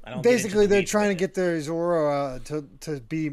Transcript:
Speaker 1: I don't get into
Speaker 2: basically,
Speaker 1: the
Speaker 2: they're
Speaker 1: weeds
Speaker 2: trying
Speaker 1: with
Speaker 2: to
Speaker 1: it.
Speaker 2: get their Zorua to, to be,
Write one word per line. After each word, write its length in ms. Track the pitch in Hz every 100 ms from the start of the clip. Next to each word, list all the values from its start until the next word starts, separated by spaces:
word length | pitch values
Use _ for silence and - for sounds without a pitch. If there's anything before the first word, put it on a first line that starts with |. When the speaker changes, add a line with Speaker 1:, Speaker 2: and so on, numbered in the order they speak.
Speaker 1:
I 80 | 107
don't 100 | 127
get 80 | 240
into 100 | 247
Speaker 2:
basically, 220 | 202 208 202
Speaker 1:
the 40 |
Speaker 2:
they're 80 | 202
Speaker 1:
weeds 100 | 180
Speaker 2:
trying 160 | 208 208
Speaker 1:
with 100 | 180
Speaker 2:
to 60 |
Speaker 1:
it. 40 | 185
Speaker 2:
get 40 |
their 240 | 185 180 165
Zorua 840 | 147 165 170 170 147 143 139 127 -
to, 220 | 151 139 -
to 180 | - 143
be, 320 | 110 160 156